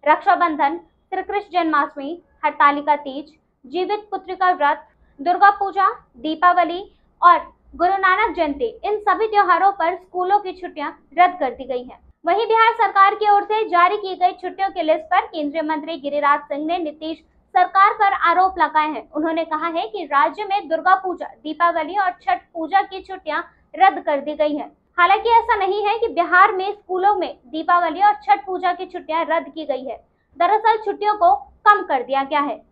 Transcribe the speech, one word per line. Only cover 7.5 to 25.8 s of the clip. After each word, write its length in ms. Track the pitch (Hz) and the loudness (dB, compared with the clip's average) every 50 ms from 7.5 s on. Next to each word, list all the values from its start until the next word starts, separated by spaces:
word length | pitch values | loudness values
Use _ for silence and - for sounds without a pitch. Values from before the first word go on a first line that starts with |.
| - _ _ _ - | -18 _ _ _ -6
गुरु 220 | 277 330 359 381 392 | -2 0 0 0 2
नानक 380 | 381 381 370 392 440 466 - | 2 2 2 2 0 -2 0
जयंती, 300 | - 330 302 285 285 - 453 - - - | -2 -2 -2 -2 -4 -4 -6 -6 -6 -6
इन 160 | 370 415 415 | -4 -4 -2
सभी 280 | 415 415 370 - 440 440 | 0 0 0 0 0 0
त्योहारों 440 | 427 403 403 370 359 330 370 392 392 | 2 2 2 4 2 4 4 2 2
पर 220 | 392 - 330 370 359 | 2 -2 -2 -2 -4
स्कूलों 420 | - _ _ 359 359 359 392 415 | -10 _ _ -4 -2 0 0 0
की 120 | 403 370 359 | 0 -2 -12
छुट्टियां 380 | - 349 320 277 302 285 302 - _ _ _ - | -10 -12 -14 -10 -10 -10 -10 -10 _ _ _ 2
रद्द 240 | 311 349 359 - - | 2 2 2 4 0
कर 120 | 302 254 | -4 -4
दी 120 | - - 269 | -4 -6 -10
गई 180 | 247 269 - - | -8 -8 -8 -8
हैं। 160 | 254 - - _ _ _ _ _ | -10 -18 -20 _ _ _ _ _
वहीं 200 | 311 349 403 466 427 | -2 0 0 2 2
बिहार 240 | 440 453 453 453 453 | 4 4 4 4 4
सरकार 400 | 466 453 392 392 392 392 392 403 | 2 0 0 4 6 4 4 4
की 140 | 415 427 415 | 2 2 4
ओर 140 | 403 403 403 | 4 4 2
से 200 | 403 427 427 440 320 | 0 -2 -2 -2 0
जारी 300 | 339 349 349 370 415 427 | 2 4 4 4 2 0
की 180 | 415 381 370 | -4 -6 -4
गई 160 | - 359 370 370 | 0 0 0 0
छुट्टियों 360 | 359 - 370 370 370 381 392 | -2 -10 -10 -6 -4 -6 -4
की 120 | - 370 330 | -2 -4 0
लिस्ट 200 | 311 311 320 311 | 0 0 0 0
पर 200 | - 359 370 453 453 | 0 0 0 0 0
केंद्रीय 340 | - 330 302 294 277 330 311 | -6 -6 -6 -4 -4 -4 -4
मंत्री 340 | 302 311 311 302 320 330 302 | -4 -4 -6 -6 -8 -10 -8
गिरिराज 400 | 262 285 285 294 320 285 285 302 | -8 -6 -4 0 2 2 0 0
सिंह 240 | 294 - 294 277 302 | -2 -6 -8 -6 -4
ने 120 | 311 339 381 | -4 -4 -4
नीतीश 380 | 339 302 294 - 311 311 330 - _ _ _ _ _ _ _ | -4 -6 -8 -10 -10 -10 -10 -10 _ _ _ _ _ _ _
सरकार 380 | 370 359 359 - 381 381 415 480 | 0 0 2 4 4 4 4 4
पर 200 | 427 427 392 392 - - 339 | 2 2 0 2 2 0 2
आरोप 280 | 339 349 370 381 370 359 | 2 4 2 2 2 0
लगाए 280 | 320 302 302 311 302 311 | -2 0 2 0 -2 0
हैं। 220 | 302 240 - _ | -4 -8 -10 _
उन्होंने 320 | - 302 311 330 330 330 330 | -8 -4 -4 -2 -2 -2 -4
कहा 220 | 320 311 302 311 339 | -4 -4 -6 -4 -4
है 160 | 330 330 381 440 | -4 -6 -6 -6
कि 160 | - 415 349 | -8 -10 -8
राज्य 400 | 294 285 277 294 330 - 339 415 | 0 2 2 2 2 0 -4 -6
में 220 | 403 381 403 370 285 | -4 -4 -4 -2 -2
दुर्गा 280 | 320 311 294 359 381 | -4 -2 4 4 2
पूजा, 300 | 381 381 370 349 - - | 2 2 -6 -8 -6 -10
दीपावली 720 | - - _ _ 302 311 311 339 339 339 330 311 294 359 415 | -14 -16 _ _ -12 -4 0 0 0 0 0 -4 -4 -4 -2
और 140 | 392 370 359 - | -2 -2 -4 -6
छठ 200 | _ - 359 359 - _ _ | _ -4 -4 -4 -4 _ _
पूजा 280 | 339 320 294 339 392 403 | -10 -8 0 0 0 0
की 180 | 381 381 381 | 0 -6 -14
छुट्टियां 400 | 370 - 381 381 _ 311 294 320 339 - _ _ _ _ _ | -12 -12 -14 -14 _ -6 -6 -6 -6 -8 _ _ _ _ _
रद्द 280 | 302 - - 302 311 | 4 4 4 4 2
कर 200 | 285 339 294 277 | -2 -2 -2 -2
दी 140 | - 302 302 | -2 -6 -4
गई 200 | 302 302 302 294 | -2 -2 -2 -2
हैं। 160 | 302 233 - _ _ _ _ _ - | -4 -8 -10 _ _ _ _ _ 2
हालांकि 320 | 349 359 392 427 427 453 | 4 4 4 2 2 4
ऐसा 240 | 466 466 453 466 466 | 4 4 4 4 0
नहीं 300 | 427 381 392 392 415 | 0 0 -2 -2 -2